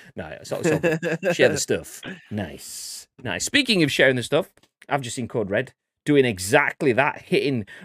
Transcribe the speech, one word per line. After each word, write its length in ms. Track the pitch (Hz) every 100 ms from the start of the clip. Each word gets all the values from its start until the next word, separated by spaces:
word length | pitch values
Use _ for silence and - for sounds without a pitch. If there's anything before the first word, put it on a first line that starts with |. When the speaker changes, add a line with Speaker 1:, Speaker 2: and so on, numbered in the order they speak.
| - -
Speaker 1:
No, 120 | -
it's 240 | - -
all, 80 | -
it's 120 | 165
all 80 | 156
good. 400 | 165 160 165 165 185
Speaker 2:
<laughs> 60 | 170
Speaker 1:
Share 140 | 123
the 80 | -
stuff. 440 | - 101 - - - - -
Nice. 800 | 104 85 - - - - - - _
Nice. 220 | 120 87 -
Speaking 380 | 285 262 196
of 80 | 147
sharing 240 | - 135 127
the 80 |
stuff, 280 | 113 147 202 _ _ _ -
I've 120 | 139
just 140 | 120 131
seen 120 | 113
Code 240 | 127 95
Red 220 | 104 - _ _ _ -
doing 200 | 143 127
exactly 680 | 92 95 143 143 - 135
that, 280 | 113 143 -
hitting 460 | - 165 131 123 95 -